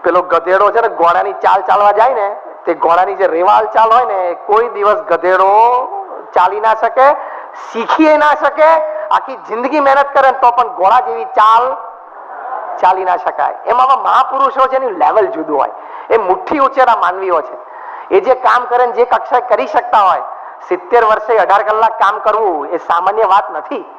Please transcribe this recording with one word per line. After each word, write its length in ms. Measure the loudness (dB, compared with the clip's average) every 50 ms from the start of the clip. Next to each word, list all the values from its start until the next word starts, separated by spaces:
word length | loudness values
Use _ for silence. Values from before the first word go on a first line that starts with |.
| -2
પેલો 180 | 0 0 0
ગધેડો 500 | 0 0 -2 -2 0 0 0 2 2 2
છે 100 | 2 2
ને, 60 | 0 -2
ઘોડાની 460 | -2 0 2 2 2 2 0 -2 -6
ચાલ 280 | -2 0 2 2 2
ચાલવા 300 | 2 0 0 2 4 2
જાય 220 | 4 4 2 2 2
ને, 240 | 0 -2 -4 -6 -8 -14 -18 -20 -12 -4
તે 80 | -4 -4
ઘોડાની 420 | -2 0 2 2 2 2 0 0
જે 120 | -2 -2 0
રેવાલ 380 | 0 0 2 4 4 2 2
ચાલ 260 | 0 2 2 2 4
હોય 140 | 4 2 2
ને, 300 | 2 -2 -2 -2 -4 -4 -8 -4 0
કોઈ 220 | 0 0 0 0
દિવસ 300 | -2 -2 0 0 0 0
ગધેડો 500 | 0 -2 -2 0 2 0 2 2 2 4 4 4 4 4 2 0 -2 -4 -8 -12 -12 -12 -14 -16 -18 -4 0
ચાલી 240 | 2 2 2 0 0
ના 140 | 0 0 0
શકે, 340 | 0 0 -2 2 4 4 4 4 2 -4 -12 -14 -14 -16 -16 -18 -18 -18 -12
શીખીએ 460 | -8 -8 -4 -2 2 2 4 4 4 4
ના 180 | 4 2 2
શકે. 340 | 2 0 -4 0 4 4 4 4 4 0 -4 -6 -8 -6 -2
આખી 260 | -2 -2 -2 -4 -14 -14
જિંદગી 420 | -12 -10 -8 -6 -4 -2 -2 0
મહેનત 340 | 2 2 2 2 2 0 2
કરે 180 | 2 2 2
ને 60 | 2 2
તો 140 | 2 2
પણ 180 | 2 2 -2 -2
ઘોડા 300 | -2 0 0 2 2 2
જેવી 260 | 0 0 -6 -6 -8
ચાલ 400 | -4 0 2 4 4 4 4 2 0 -4 -8 -10 -16 -18 -20 -20 -20 -20 -20 -20 -18 -16 -16 -12 -10 -10 -10 -10 -10 -8 0
ચાલી 220 | 0 0 2 2 0
ના 140 | -2 -2 -2
શકાય. 400 | -2 -6 -4 -2 -4 -4 -4 -6 -4
એમાં 220 | -2 0 2 2 2
આવા 160 | 2 0 0
મહાપુરુષો 640 | 0 2 2 2 0 0 0 0 0 2 0 0 0
છે, 80 | 0
એનું 180 | -2 -2 -4 -2 0
લેવલ 300 | 0 2 2 2 0 0
જુદું 300 | -2 -6 -6 -4 -2 -2
હોય. 160 | -2 -2 -4 -10 -18 -16 -16 -16 -6 -2
એ 80 | -2 -2
મુઠ્ઠી 420 | 0 0 -2 -2 -2 -4 -2 0
ઉંચેરા 360 | 0 0 2 2 2 2 2 2
માનવીઓ 400 | 0 -2 -2 -2 -4 -2 -2 -2
છે. 160 | -2 -4 -12 -16 -16 -18 -20 -18 -18 -16 -16 -16 -10 0
એ 100 | 0 0
જે 160 | 2 2 0
કામ 300 | 2 2 2 2 2 0
કરે 200 | 0 0 0 0
ને 60 | 0
જે 140 | 2 0 0
કક્ષાએ 360 | 2 2 -2 -2 0 -2 -2
કરી 260 | 0 0 0 -2 -2 0
શકતા 320 | -2 -2 -2 2 2 2
હોય, 240 | 4 4 2 0 -4 -8 -12 -14 -16 -18 -18 -20 -6 -6
સિત્તેર 380 | -6 -6 -4 2 2 2 4
વર્ષે 320 | 4 2 0 0 0 2 2
અઢાર 260 | 2 4 2 2 2
કલાક 360 | 0 0 0 0 0 0 0
કામ 200 | 0 0 0 0
કરવું 500 | -2 0 0 0 0 0 -2 -4 -6 -6
એ 80 | -8 -8
સામાન્ય 460 | -4 -2 -2 0 0 -2 0 0 0
વાત 280 | 2 2 2 0 0
નથી. 340 | -8 -10 -10 -8 -10 -10 -10 -12 -20